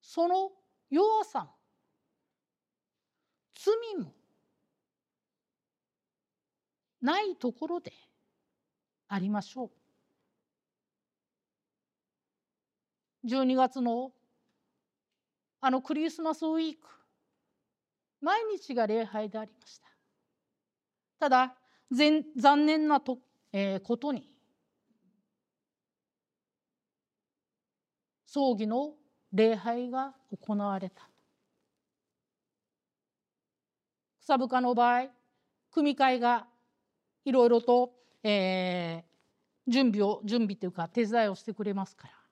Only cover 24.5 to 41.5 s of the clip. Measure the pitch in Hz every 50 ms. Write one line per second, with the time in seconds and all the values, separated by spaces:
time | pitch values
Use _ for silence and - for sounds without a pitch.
24.5 | _ _ _ _ _ _ _ _ _ _ _ _ _ _ _ _ _ _ _ _
25.5 | _ _ _ _ _ _ _ _ _ _ _ _ _ _ _ _ _ _ _ _
26.5 | _ _ _ _ _ _ _ _ _ _ _ _ _ _ _ _ _ _ _ _
27.5 | _ _ _ _ _ _ _ _ _ _ _ _ _ _ _ _ - 285 277 269
28.5 | 247 196 220 214 220 247 285 302 302 _ _ _ _ _ _ _ - 190 220 220
29.5 | 226 208 175 233 233 240 247 247 240 262 269 277 262 _ _ _ - - - -
30.5 | 214 208 202 202 196 190 185 185 _ - - _ _ _ _ _ _ _ _ _
31.5 | _ _ _ _ _ _ _ _ _ _ _ _ _ _ _ _ _ _ _ _
32.5 | _ _ _ _ _ _ _ _ _ _ _ _ _ _ _ _ _ _ _ _
33.5 | _ _ _ _ _ _ _ _ _ _ _ _ _ _ _ - 277 262 262 247
34.5 | 254 254 254 247 247 233 240 240 240 247 254 269 _ _ _ _ _ _ _ _
35.5 | _ _ _ _ _ 330 294 294 277 - 269 262 254 247 240 240 247 240 - _
36.5 | _ _ _ _ _ _ _ _ _ _ _ _ _ _ _ - 254 262 240 233
37.5 | 240 233 233 247 240 247 247 247 _ _ _ _ _ _ _ 220 208 202 190 185
38.5 | 185 185 185 185 180 180 175 165 165 165 170 _ _ _ _ _ _ _ _ _
39.5 | _ _ _ 262 233 262 269 247 202 208 208 196 208 - 208 208 214 240 226 202
40.5 | 202 - - 180 180 - 165 165 _ 240 233 202 226 240 226 208 190 - - -